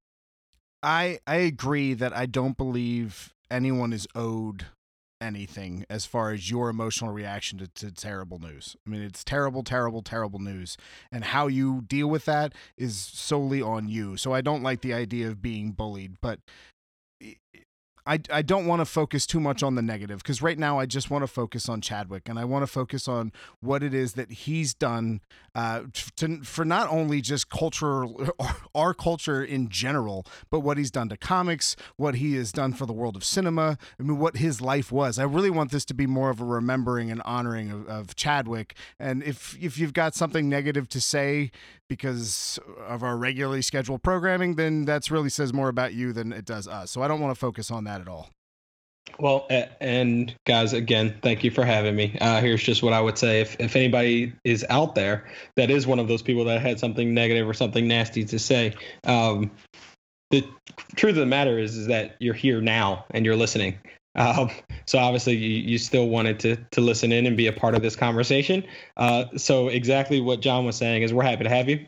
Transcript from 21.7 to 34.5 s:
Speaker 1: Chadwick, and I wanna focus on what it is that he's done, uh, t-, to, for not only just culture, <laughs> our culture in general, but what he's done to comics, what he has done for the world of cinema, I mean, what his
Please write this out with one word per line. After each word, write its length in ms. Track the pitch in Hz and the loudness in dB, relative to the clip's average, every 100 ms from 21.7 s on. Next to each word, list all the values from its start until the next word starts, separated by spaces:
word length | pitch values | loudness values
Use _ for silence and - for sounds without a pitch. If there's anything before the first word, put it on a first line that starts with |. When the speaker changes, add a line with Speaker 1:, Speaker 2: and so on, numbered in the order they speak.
| 110 | -6
Speaker 1:
Chadwick, 480 | - 104 92 95 - | -6 -8 -8 -12 -10
and 80 | 113 | -8
I 80 | |
wanna 220 | 120 139 139 | -4 -2 -2
focus 400 | 139 120 135 - | -4 -6 -6 -4
on 240 | 120 113 - - _ | -4 -6 -10 -20 _
what 240 | 120 139 | -2 -2
it 100 | 143 | 0
is 200 | 131 127 | -2 -2
that 180 | 131 120 | -4 -10
he's 420 | 117 143 160 143 | -10 -4 -2 -2
done, 460 | - 135 117 113 107 - - _ | -2 -2 0 -2 -4 -10 -20 _
uh, 280 | 117 117 117 120 | -6 -4 -4 -8
t-, 180 | - - - | -12 -12 -6
to, 260 | 160 160 | -4 -4
for 220 | 117 - | -8 -4
not 240 | 160 185 214 | 0 0 2
only 300 | 160 151 147 | 0 0 0
just 280 | 117 139 - | -2 -4 -4
culture, 580 | - 160 - 151 135 123 117 131 - | -4 -4 -2 -2 -2 -4 -4 -6 -4
<laughs> 340 | 131 - - | -6 -6 -4
our 180 | 151 170 | 0 0
culture 520 | 175 170 165 160 139 | 0 -2 -2 -2 -2
in 240 | 139 135 117 | -2 -2 -2
general, 580 | 90 127 143 107 95 - - - | -2 -2 -2 -2 -6 -10 -18 -4
but 100 | 156 | -2
what 180 | 143 147 | 0 0
he's 120 | 135 | -2
done 200 | 131 110 | -4 -6
to 60 | 104 | -6
comics, 600 | - 185 180 156 - - - - | -2 0 0 -2 -4 -4 -12 -4
what 200 | 143 123 | -2 0
he 180 | 151 | 0
has 160 | 135 110 | -2 -2
done 220 | 151 135 | -2 -4
for 140 | 123 123 | -4 -6
the 60 | |
world 220 | 110 117 | -4 -6
of 100 | 95 | -4
cinema, 540 | - 190 175 160 156 143 - - | -4 0 0 2 0 0 -8 -6
I 20 | |
mean, 160 | 139 143 | -2 2
what 200 | 160 120 | 2 2
his 220 | 160 | 0